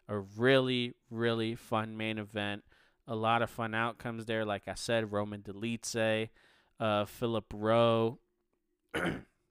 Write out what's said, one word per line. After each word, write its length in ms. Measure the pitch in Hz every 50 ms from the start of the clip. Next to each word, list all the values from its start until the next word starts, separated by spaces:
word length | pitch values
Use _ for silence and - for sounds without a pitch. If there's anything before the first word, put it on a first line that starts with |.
| _
a 100 | - 107
really, 760 | 104 98 98 101 110 120 131 135 131 131 127 127 123 123 123 - _ _ -
really 440 | 117 113 117 117 117 113 113 113 117
fun 420 | - - - 117 110 110 110 110
main 200 | 110 110 110 110
event. 460 | 107 104 98 - 107 104 101 101 104 - _ _ _ _ _ _ _ _
A 100 | - 117
lot 260 | 110 110 110 117 117
of 80 | 117 110
fun 260 | - - 113 110 110
outcomes 500 | 113 117 120 113 - - 123 113 113 110
there. 200 | 117 110 110 110
Like 220 | 104 101 95 -
I 80 | 95 92
said, 360 | - - - 117 113 110 104
Roman 300 | 104 101 104 104 104 101
Dolidze, 880 | 98 101 98 98 110 117 117 110 - - - 117 110 110 110 110 110 110 _ _ _ _ _ _ _ _ _ -
uh, 260 | 113 107 104 104 104
Philip 480 | - - - 127 117 117 107 - - 107
Rowe, 640 | 104 104 110 113 117 117 117 113 113 113 113 139 - _ _ _ _ _ _ _ _ _ _ _ _ _ _ -
<clears throat> 80 | - - - - - - _ _ _ _ _